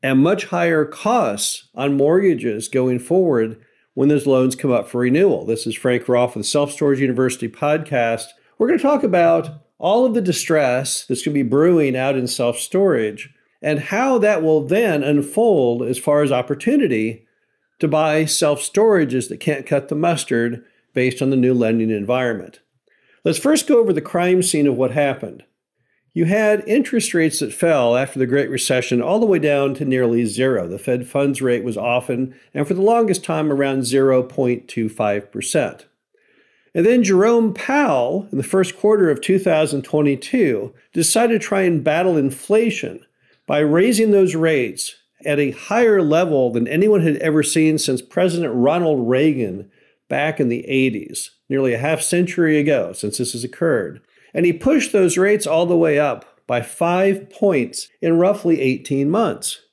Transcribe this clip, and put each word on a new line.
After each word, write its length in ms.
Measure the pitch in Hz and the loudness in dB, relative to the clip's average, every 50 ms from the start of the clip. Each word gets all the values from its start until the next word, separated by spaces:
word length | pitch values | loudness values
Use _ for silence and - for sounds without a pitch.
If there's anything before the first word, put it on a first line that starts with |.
| - | -2
and 140 | 131 135 | 2 2
much 280 | 135 139 165 208 185 - | 4 4 4 2 0 -4
higher 380 | - - 175 175 170 165 156 151 | -6 -4 -2 0 0 2 0 -2
costs 840 | - - - - 214 240 247 185 120 101 104 - - - - - _ _ | -2 -6 -6 -2 0 0 0 0 -2 -2 -4 -6 -6 -6 -10 -14 _ _
on 200 | - 135 143 143 | -4 -2 -2 0
mortgages 720 | 139 139 147 170 185 202 190 160 - - 120 107 107 110 | 2 2 4 2 4 4 2 0 0 -2 -4 -4 -4 -8
going 300 | - - 135 127 127 123 | -4 -2 0 0 0 -2
forward 640 | 120 123 - 165 190 190 170 139 117 113 113 113 - _ _ _ _ _ _ _ | -2 -2 -2 0 2 2 2 2 0 0 -2 -4 -14 _ _ _ _ _ _ _
when 160 | 135 135 143 | 0 2 2
those 160 | 151 143 147 | 2 2 2
loans 300 | 139 135 131 131 131 131 | 2 2 2 2 0 -2
come 160 | - - 139 | -2 -2 0
up 180 | 123 117 98 - | 0 0 -2 -4
for 120 | - 123 | -4 -2
renewal. 440 | 123 123 127 156 190 196 135 90 92 | 0 0 2 2 2 2 2 0 -2
This 220 | 98 113 110 - | -4 -4 -4 -4
is 80 | 120 110 | -8 -8
Frank 320 | - - 127 123 123 120 | -4 -2 -2 -2 0 0
Rolfe 280 | - 123 120 120 120 - | 0 2 2 2 0 -2
with 80 | 113 104 | -6 -8
the 60 | - | -2
Self 220 | - 147 143 143 | -2 -2 -2 -2
Storage 280 | 143 - 156 143 139 131 | -2 -2 0 0 2 2
University 480 | 139 131 123 120 131 127 123 - - | 0 0 0 0 0 0 -2 -4 -8
podcast. 840 | 113 - - 151 147 151 160 156 - 147 127 117 113 113 113 - - - _ _ _ _ | -10 -8 -4 -2 -2 -2 -2 -2 -4 -2 -2 0 0 -2 -4 -6 -14 -18 _ _ _ _
We're 80 | _ 220 | _ 0
gonna 140 | 247 349 320 | 0 0 0
talk 240 | - 277 294 277 - | 2 0 0 2 0
about 580 | 226 180 175 170 170 165 165 147 135 156 - _ _ _ | 0 2 4 4 4 4 2 0 -4 -12 -18 _ _ _
all 260 | _ - 175 202 240 254 | _ -2 0 2 2 2
of 120 | 254 214 | 2 0
the 60 | 233 | 0
distress 840 | 196 180 160 - - - 170 156 143 127 123 127 135 127 - - - | -2 -2 -2 -4 -2 -2 0 0 2 0 0 -2 -4 -6 -8 -8 -6
that's 160 | _ 131 123 | _ -6 -4
gonna 140 | - 156 147 | -4 -2 -2
be 80 | 143 135 | -2 -2
brewing 520 | 117 131 139 156 175 180 165 151 135 127 | 0 2 2 4 4 4 4 2 2 0
out 200 | 127 131 135 139 | -2 -2 -2 -2
in 100 | 131 123 | -2 -2
self-storage 1040 | 120 - - 123 120 117 120 - - - 185 196 196 156 120 110 107 104 107 - - _ _ _ _ _ _ | -4 -4 -2 -2 -2 -2 -4 -8 -4 -2 0 2 2 2 0 -2 -4 -6 -10 -18 -20 _ _ _ _ _ _
and 160 | - 151 151 | -4 -4 -4
how 400 | 147 - - 190 208 254 269 262 | -4 -4 -4 -4 -2 0 0 0
that 240 | 233 196 208 208 170 | 2 2 2 2 2
will 240 | 160 160 156 156 139 | 2 2 2 2 0
then 380 | 131 175 208 233 214 165 147 139 | 0 0 0 0 0 0 -2 0
unfold 800 | 139 147 143 143 143 - 208 226 233 196 156 127 120 120 120 123 | 0 0 0 0 -2 -2 0 2 2 4 2 2 0 0 -2 -4
as 160 | 117 131 127 | -4 -6 -4
far 240 | - - 147 147 147 | 0 0 2 2 2
as 80 | 135 | 2
opportunity 960 | 139 123 127 - 143 147 - 226 277 285 262 156 127 110 110 113 110 - _ _ _ _ _ _ _ _ _ _ _ | 0 -2 -2 -2 -6 -4 -2 0 0 2 2 0 0 -2 -2 -4 -6 -10 _ _ _ _ _ _ _ _ _ _ _
to 100 | _ - | _ -2
buy 380 | 156 143 156 156 156 151 156 160 | 0 0 2 2 2 2 0 0
self-storages 1040 | 156 - - 170 147 147 143 - - - 202 214 226 208 180 156 131 123 131 123 - | 0 0 0 0 0 0 -2 -4 -4 0 2 4 4 4 4 2 0 -2 -4 -4 -6
that 100 | - - | -10 -6
can't 280 | - 160 147 135 127 | -4 -4 -4 -4 -4
cut 200 | - 147 143 139 | -2 -2 -2 -2
the 60 | - 156 | -4 -4
mustard 720 | 147 160 170 165 143 - - 127 117 117 120 117 117 - _ _ _ _ _ _ | -2 0 0 0 -2 -4 -4 -2 -2 -2 -2 -4 -8 -14 _ _ _ _ _ _
based 260 | 131 127 127 123 - | 0 0 0 0 -2
on 80 | 139 131 | -2 0
the 60 | 135 | 2
new 180 | 131 123 127 127 | 2 2 2 2
lending 380 | 123 117 110 113 113 110 110 | 2 2 2 0 0 0 -2
environment. 680 | 110 104 101 101 123 127 127 120 113 98 90 90 - - _ _ _ _ _ _ _ _ _ _ _ _ _ | -2 -4 -2 -2 -2 -2 -2 -2 -4 -6 -10 -16 -20 -20 _ _ _ _ _ _ _ _ _ _ _ _ _
Let's 140 | - 165 | -2 -2
first 300 | - - 269 311 311 - | 0 0 2 2 2 2
go 100 | - 294 | 2 4
over 160 | 240 233 196 180 | 4 4 4 0
the 80 | 156 | -2
crime 400 | 151 - - 170 175 180 185 185 | -4 -4 -4 -2 0 2 2 2
scene 240 | 180 185 - 156 143 | 2 0 0 2 2
of 120 | 143 127 | 2 2
what 160 | 117 131 127 120 | 0 -2 -2 0
happened. 500 | 151 143 139 135 - - 98 71 - - _ _ _ _ _ _ _ _ _ _ _ _ _ _ | 0 0 0 -2 -4 -10 -14 -14 -18 -20 _ _ _ _ _ _ _ _ _ _ _ _ _ _
You 120 | 170 170 | -2 0
had 420 | 160 196 214 220 208 214 208 - | 2 2 2 2 2 2 0 0
interest 460 | - 214 285 262 - - 233 220 - - | 0 0 0 0 0 -2 -2 -2 0 0
rates 260 | 175 160 156 - - | 0 0 0 0 -2
that 140 | 151 110 - | -6 -6 -4
fell 420 | - - 170 160 139 123 117 120 | -2 0 2 2 2 2 2 2
after 240 | 123 135 131 - 135 | 2 0 -2 -2 -4
the 60 | 131 | -2
Great 240 | 120 127 143 139 - | 0 0 0 0 -2
Recession 520 | 135 127 - - 135 127 120 - 131 120 | -4 -6 -2 0 0 -2 0 0 -2 -2
all 200 | 117 143 185 226 | 0 0 0 0
the 40 | 226 | 2
way 140 | 214 190 165 | 2 2 2
down 340 | 147 151 143 139 139 139 139 | 2 0 0 2 0 0 -2
to 100 | - 151 | -4 -4
nearly 400 | 139 131 127 127 117 117 117 120 | -2 0 0 2 2 2 0 0
zero. 420 | 107 101 107 131 135 131 104 87 | -2 -2 -2 0 0 0 -2 -4
The 100 | 85 92 | -6 -8
Fed 300 | 98 - - 123 123 123 | -8 -4 -4 -4 -4 -4
funds 340 | 123 - 139 143 139 139 131 | -4 -2 -2 0 0 -2 -2
rate 220 | 135 127 120 120 98 | -2 -2 -2 -2 -2
was 140 | 123 110 | -6 -6
often, 580 | 104 104 120 120 123 123 - 127 120 131 131 131 _ _ _ _ | -4 -2 -2 -2 -2 -2 -4 -4 -4 -4 -6 -8 _ _ _ _
and 140 | 143 143 | -6 -2
for 60 | 143 185 | -2 -2
the 80 | 180 | 0
longest 420 | 196 214 233 233 233 202 185 185 - | 2 2 2 2 2 0 -2 -4 -4
time, 260 | - 160 156 156 151 | -6 -4 -2 -2 -2
around 360 | 143 139 139 139 135 135 127 | 0 0 0 0 0 -2 -2
zero 360 | 117 127 139 135 135 131 127 | 0 2 2 4 4 4 2
point 460 | 127 127 - - 135 123 123 - - | 0 -2 -4 -2 -2 -2 -2 -4 -6
two 220 | - - 120 113 107 | -10 -6 -4 -4 -4
five 420 | 107 - 110 104 101 104 101 - | -2 -2 -2 0 0 -2 -4 -8
percent. 540 | _ 110 120 - - 160 131 104 - - - _ _ _ _ _ _ _ _ _ _ _ _ _ _ _ _ _ _ | _ -10 -8 -2 -2 -2 -2 -2 -6 -12 -20 _ _ _ _ _ _ _ _ _ _ _ _ _ _ _ _ _ _
And 100 | 170 170 | 0 2
then 160 | 214 247 254 | 4 4 4
Jerome 520 | 226 190 196 180 196 226 233 233 226 220 185 | 4 4 4 4 4 4 4 4 2 0 -2
Powell, 760 | - - - 262 294 294 233 151 127 120 123 165 196 196 - | -4 -4 -2 0 0 2 2 2 0 0 -2 -2 -6 -6 -6
in 80 | - | -6
the 60 | 135 131 | -6 -4
first 340 | - - 190 185 185 - | 0 0 0 0 0 -2
quarter 320 | - - 208 214 208 190 165 | -2 2 2 4 4 4 2
of 120 | 143 143 | 2 0
two 180 | - - 190 185 | 0 0 0 2
thousand 440 | 190 185 165 156 156 151 147 139 131 | 2 2 2 2 2 0 -2 -6 -6
twenty-two, 880 | - - 151 147 143 139 131 - - - 254 214 147 120 104 104 - - _ _ _ | -2 0 2 2 2 0 -2 -4 -4 0 0 2 2 0 -2 -4 -8 -14 _ _ _
decided 480 | _ 170 165 - - 226 233 240 226 208 | _ -2 -2 0 2 2 2 2 0 0
to 80 | - | -2
try 140 | - 202 196 | -2 -2 0
and 200 | 190 180 170 156 | 0 0 0 0
battle 360 | 123 156 151 165 185 185 170 | 0 0 0 2 0 0 0
inflation 880 | 156 135 139 135 - - - 202 220 226 226 214 - - - 87 - _ _ _ _ _ _ _ _ _ | 0 0 -2 -4 -6 -4 0 0 2 2 0 -2 -4 -8 -10 -12 -14 _ _ _ _ _ _ _ _ _
by 120 | - 139 147 | -2 0 0
raising 520 | 151 147 151 170 190 240 240 196 226 220 | 2 2 4 4 4 4 4 2 2 4
those 240 | 208 196 190 175 151 | 4 4 4 2 2
rates 640 | 165 160 160 156 139 123 107 - - - - - _ _ _ _ _ - | 0 0 2 2 0 -2 -2 -6 -8 -10 -12 -12 _ _ _ _ _ -6
at 160 | 156 147 143 | -4 0 0
a 120 | 147 139 | 0 -2
higher 500 | - - - - 208 233 247 226 208 196 | -4 -8 -8 -4 0 2 4 4 4 4
level 500 | 170 147 151 165 185 170 156 139 127 120 | 2 2 2 2 2 2 2 2 2 2
than 160 | 113 120 117 | 0 -2 -2
anyone 360 | 117 147 165 190 214 208 196 165 | -2 0 2 2 4 4 4 2
had 120 | 165 147 - | 2 0 0
ever 220 | - 160 151 156 | -2 0 0 2
seen 360 | 147 - - 165 156 156 156 | 0 2 0 2 2 2 2
since 240 | 156 - - 131 127 | 0 -2 -2 -4 -4
President 520 | - _ - 175 180 185 165 170 170 135 113 | -6 _ -2 0 0 0 0 -2 -4 -2 0
Ronald 540 | 123 120 139 156 175 175 160 151 131 120 | 2 2 2 2 2 0 0 0 0 0
Reagan 640 | 113 127 127 147 156 147 131 117 98 90 98 95 - _ _ _ _ _ _ _ _ | 0 2 2 2 2 0 0 -4 -6 -6 -10 -14 -18 _ _ _ _ _ _ _ _
back 320 | 139 139 143 156 156 - | -4 -2 -2 -4 -2 -2
in 80 | 147 120 | -2 -2
the 180 | 120 120 - | -2 -4 -6
eighties, 640 | - 131 135 131 131 110 104 - - - - - - _ _ _ | -2 -2 0 0 0 -2 -4 -10 -10 -12 -12 -12 -12 _ _ _
nearly 260 | _ 135 135 135 127 117 | _ -2 0 0 0 -2
a 40 | |
half 240 | 113 127 147 160 156 | -2 -2 -2 -2 -2
century 580 | - - - 175 180 180 - - 170 156 156 151 | -2 -2 0 0 0 0 0 0 2 2 2 2
ago 320 | 147 151 143 127 98 85 | 2 2 0 0 0 -4
since 260 | 92 - - 104 - | -8 -8 -8 -8 -4
this 140 | - 127 - | -4 -6 -6
has 140 | - 120 117 | -6 -8 -10
occurred. 560 | 123 - - 170 165 139 117 95 76 71 - _ _ _ _ _ _ _ | -10 -6 -4 -2 0 0 0 -2 -6 -10 -16 _ _ _ _ _ _ _
And 120 | 156 170 | 0 0
he 80 | 175 160 | 0 0
pushed 400 | 165 - 254 311 294 - - - | 0 0 2 2 2 0 0 0
those 240 | 208 190 175 - | 2 2 2 2
rates 280 | 180 190 202 208 208 - | 2 2 2 2 0 0
all 200 | 143 156 160 180 | 0 0 0 2
the 100 | 175 180 | 2 2
way 240 | 170 170 160 147 143 | 2 2 2 2 2
up 240 | 151 143 120 107 - - _ _ _ | 2 0 -2 -6 -10 -20 _ _ _
by 140 | - 123 120 | -4 -4 -4
five 680 | 113 - - - - 170 175 185 190 196 196 196 202 - | -4 -6 -6 -4 -2 0 2 2 2 2 0 -2 -6 -16
points 600 | - - - 202 170 139 120 247 - - - - _ _ | -6 0 0 2 2 2 -2 -2 -6 -14 -14 -14 _ _
in 160 | - 165 165 | -2 0 2
roughly 440 | 165 175 190 208 208 - 180 165 - | 4 4 2 2 0 2 0 0 2
eighteen 480 | 135 131 131 - - - 143 135 139 143 | 2 -2 -2 -2 -4 -4 -2 -2 0 0
months. 500 | 170 214 233 170 104 - - - - - _ _ | 0 0 0 -2 -4 -6 -8 -10 -10 -12 _ _